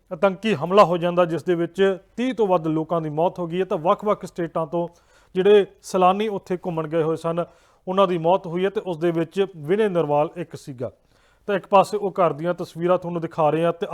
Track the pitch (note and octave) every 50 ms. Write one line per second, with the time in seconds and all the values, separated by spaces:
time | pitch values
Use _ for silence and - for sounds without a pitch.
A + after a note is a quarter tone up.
0 | _ - F3+ E3+ - G3 F#3+ F3+ - A3 G3+ C3+ D3 E3+ F#3 G#3 G3+ D#3+ F3 F3
1 | D#3+ F3 F3 F3 F3+ E3+ E3 D#3 C3 F3+ F3 E3 E3+ E3 - - G3 G3 F#3+ E3+
2 | - _ _ - A#3+ C4 B3 F3+ A3 G3 F#3 F3 D#3+ D#3+ D#3 D#3+ D#3+ D#3 F3 E3+
3 | D#3+ D#3 D3 D3+ E3 F#3 F3+ - F3+ E3 D#3+ F#3 F#3+ F3+ G#3+ F3 D3 F3+ G3+ G3+
4 | - G#3+ G3+ - - E3+ - - E3+ D#3+ - F3 D#3+ D3 D#3 E3+ F3 E3+ - _
5 | _ _ _ _ _ _ - F#3 F#3 G3+ G#3 G#3 F#3+ - - _ - - - F#3+
6 | F#3 F3+ F#3+ G3+ G#3+ A3+ G3+ F#3 - - F#3 F3 - F#3 E3+ D#3+ D#3+ D3+ D#3 E3+
7 | D#3 D#3 D#3+ D#3 D#3+ E3 E3 E3+ E3+ - - _ _ _ _ _ - - F#3 F#3+
8 | G3 F3 F#3 E3+ D#3+ E3 F3+ F#3+ F#3 F3 D#3+ F3+ F#3 G3 G3 G#3+ - F#3 F3 D3+
9 | D#3+ F3 E3 E3 E3 E3 - F#3+ G3 F#3+ F#3+ D#3+ C#3+ D3 F#3 G#3 A3 G#3 F3+ F3
10 | D#3+ D3 D3 D3 D3+ E3 - F3+ E3 - - C3+ - - C#3 A#2+ B2+ G#2 - _
11 | _ _ _ _ _ _ _ _ _ - G3+ F#3 - - G#3 G3 F3+ - - G#3
12 | G3+ F#3+ E3 - F3+ E3 D3 C#3 D#3+ F3 F3 E3+ F3 - - D#3+ E3+ F3 F#3 F3+
13 | F3+ E3+ F3 E3+ D#3+ D#3+ - - D#3+ D3 D3 D#3+ E3 E3+ E3+ E3+ G3+ -